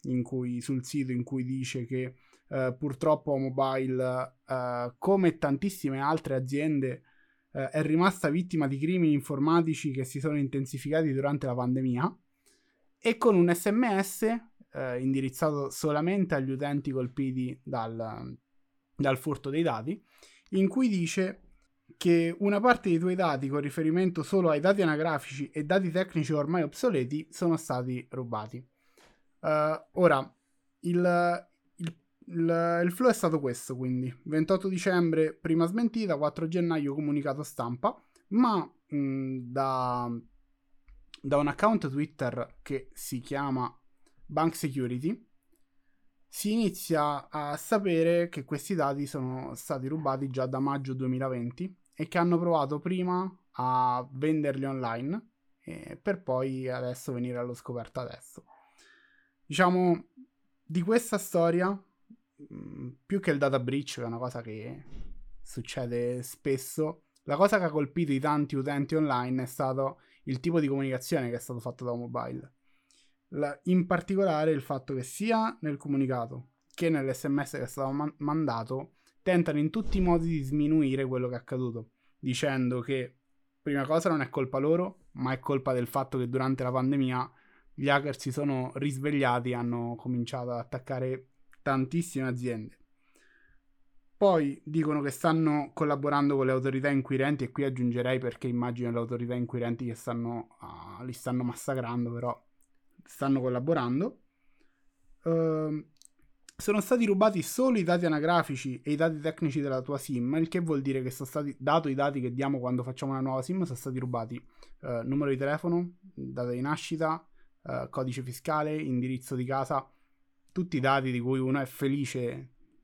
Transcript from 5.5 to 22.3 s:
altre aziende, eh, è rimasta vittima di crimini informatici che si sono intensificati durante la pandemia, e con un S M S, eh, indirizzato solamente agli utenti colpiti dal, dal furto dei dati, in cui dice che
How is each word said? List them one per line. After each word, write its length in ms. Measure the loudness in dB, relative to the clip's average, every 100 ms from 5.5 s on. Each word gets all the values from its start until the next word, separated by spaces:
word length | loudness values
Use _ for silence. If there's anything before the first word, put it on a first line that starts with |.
| 0 0 -2 -4 0
altre 320 | 2 0 0
aziende, 680 | -2 0 0 2 2 0 -4 _ _ _ _ _
eh, 180 | -6 -2
è 140 | 0
rimasta 460 | 2 4 4 4 0
vittima 360 | 0 0 0 0
di 140 | 0
crimini 340 | 0 4 4
informatici 800 | 4 0 0 4 4 4 0 -2
che 140 | -4 -4
si 140 | -4
sono 200 | -2 0
intensificati 720 | 0 -2 -4 -6 0 2 2
durante 320 | 0 0 0 -2
la 80 |
pandemia, 640 | 0 0 2 2 2 0 -4 _ _ _ _ _ _ _ _
e 140 | -2 4
con 160 | 6
un 180 | 8 6
S 140 | 4 2
M 340 | 2 2 2
S, 220 | 0 0 0 0 -6 _ -14
eh, 260 | -8 -4 -2
indirizzato 720 | 0 0 -2 0 0 0 -4
solamente 640 | -2 0 2 2 2 2 0
agli 160 | -2
utenti 400 | -2 -2 -2 -2
colpiti 680 | -2 -2 -2 -2 -2 -4 -6
dal, 760 | -6 -6 -4 -6 -8 -8 -12 -14 _ _ _ _ _ -2
dal 220 | 0 0
furto 320 | -2 -4 -2
dei 140 | 0
dati, 360 | 2 0 -4 -8 -12 _ -20 -20 _
in 180 | 2 4
cui 200 | 4 2
dice 540 | 2 0 0 -2 -4 -16 _ _ _ _ 0
che 380 | 4 6 4